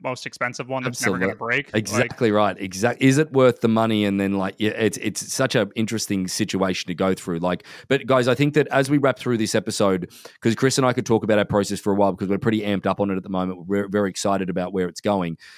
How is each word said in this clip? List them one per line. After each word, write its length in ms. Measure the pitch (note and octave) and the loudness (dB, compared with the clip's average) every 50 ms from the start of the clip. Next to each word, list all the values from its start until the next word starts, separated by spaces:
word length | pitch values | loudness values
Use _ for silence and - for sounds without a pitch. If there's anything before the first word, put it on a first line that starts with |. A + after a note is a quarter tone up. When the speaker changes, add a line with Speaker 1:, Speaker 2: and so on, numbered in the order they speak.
Speaker 1:
most 220 | - C3 B2+ - - | -8 -8 -8 -8 -10
expensive 420 | C3 - - B2+ B2 A#2 - C3 | -14 -8 -6 -6 -6 -6 -8 -8
one 160 | B2 C3 C3 | -8 -6 -6
that's 200 | B2+ B2+ A#2+ - | -6 -6 -6 -4
never 160 | B2 A2 F#2 F2+ | -2 -2 -2 -2
gonna 140 | - - | -2 -4
Speaker 2:
Absolutely. 260 | A2+ - A2+ A#2 A#2+ C#3 | -4 -6 -4 -2 -2 -2
Speaker 1:
break. 160 | C#3+ - - | -2 -2 -2
Like 40 | G#2+ | -4
Speaker 2:
Exactly 520 | G#2 F#2+ G#2 C#3+ C3+ A#2 - - B2 A2 | -2 0 -2 -2 -2 -2 -2 0 0 2
right. 260 | G#2 G#2 G#2+ G2 F#2+ F#2+ | 4 4 2 2 0 -4
Exact-, 440 | G2+ F#2+ F2+ F#2 G#2 A#2+ B2 - | -8 -8 -4 -2 -2 -2 0 4
is 160 | C3+ C3+ C3+ D3 | 4 4 6 4
it 140 | D#3+ D3+ | 2 2
worth 280 | C#3 C3 B2+ B2 A#2+ - | 4 6 6 6 4 4
the 80 | - A2+ | 2 2
money? 380 | A2 A2+ A2+ A2+ A2+ G#2 G#2 | 2 2 2 2 2 2 2
And 120 | G2+ G2 G2 | 2 2 2
then, 200 | G2 G2 G2 G2 | 0 0 0 0
like, 160 | F#2+ G2 - | -2 -4 -4
yeah, 140 | - G#2+ G#2+ | -2 -2 -2
it's, 260 | - - A2+ G#2 - | 0 0 0 0 0
it's 340 | - - G#2+ F2 - - - | -2 -4 -6 -6 -6 -8 -6
such 240 | - - C3+ B2+ - | -2 -2 0 0 2
an 160 | B2 G2+ G2 - | 0 0 0 -2
interesting 500 | A#2 A2+ G2+ A2+ G#2+ - - G#2 G2 F#2 | -4 -4 -2 -4 -6 -4 -2 -2 -2 -2
situation 640 | F2+ - - A2 F#2+ - F#2+ F#2+ F#2 F#2 - - F2 | -4 -4 -4 -4 -2 0 0 0 0 0 -4 -6 -6
to 60 | F2 | -4
go 180 | D#2 F#2+ F#2+ | 0 0 0
through. 280 | F#2+ - - F#2+ E2+ E2 | 0 -2 -4 -6 -4 -2
Like, 260 | E2+ F2+ F2+ - - - - - - - | -2 -2 -2 -4 -6 -12 -20 -16 -2 -2
but 180 | C3+ C#3 - | -2 0 2
guys, 220 | A#2 C3 B2+ A#2+ B2+ | 2 2 4 4 2
I 60 | B2 | 2
think 200 | A#2 D3 D3 D3 | 2 2 2 2
that 120 | D#3 C#3 - | 2 2 4
as 200 | B2 C3+ C#3 C3 | 2 0 2 2
we 80 | D3 | 2
wrap 220 | C#3+ C3+ C3+ B2 - | 2 4 2 0 0
through 180 | - B2 A#2+ | -2 -2 0
this 180 | G#2+ G#2+ G2+ - | 0 0 0 0
episode, 560 | A2 F#2+ A2+ G#2 - G#2+ G2 F#2+ F2+ E2+ - - - - - - _ | -2 -2 -2 0 2 2 2 2 0 -2 -8 -14 -18 -20 -20 -12 _
'cause 140 | - A#2 G#2+ | 0 0 2
Chris 240 | - C3 C3+ - - | 2 2 2 2 2
and 80 | C3 | 2
I 80 | B2+ A#2+ | 2 2
could 100 | B2 G#2 | 0 0
talk 180 | - A2+ G#2+ | 2 2 2
about 160 | A2+ G#2 G#2+ G#2+ | 2 2 2 2
our 60 | G2+ | 2
process 360 | - G#2+ G#2 G2+ - G2+ - | 2 2 0 0 0 -4 -4
for 120 | - G#2 | -2 0
a 40 | G2 | 2
while 160 | G2+ G2+ G2 | 2 2 2
because 160 | F#2 - G2+ F#2 | 2 0 -2 -2
we're 100 | G2 F#2+ | -2 0
pretty 240 | - A#2 A2 G#2+ | 0 0 0 0
amped 240 | G2+ G#2 G2+ F#2 - | 0 -2 -2 0 0
up 120 | G2 F#2+ - | -2 0 0
on 120 | G2+ G2 | -2 -2
it 80 | F#2+ F#2 | -2 -4
at 60 | F#2 | -4
the 40 | G2 | -4
moment. 380 | F#2+ F#2 F#2 F#2 F#2 F2+ E2+ | -4 -4 -2 -4 -6 -8 -6
We're 220 | F2+ G2+ G2+ G2+ G2 | -2 -2 -2 0 0
very 200 | F#2+ G#2 G2+ F#2+ | 0 0 0 0
excited 400 | F2 - - G#2 G2 F#2+ F#2+ F2+ | -2 -2 -2 -2 0 0 -2 -4
about 240 | F2 F#2 F2+ F2+ | -4 -4 -4 -2
where 160 | G2 F#2+ F2+ F2 | -2 -2 -2 -4
it's 140 | - - | -6 -4
going. 340 | - G#2+ G2+ G2 F2+ E2+ E2 - - - - | -2 0 0 0 0 -2 -6 -8 -14 -20 -20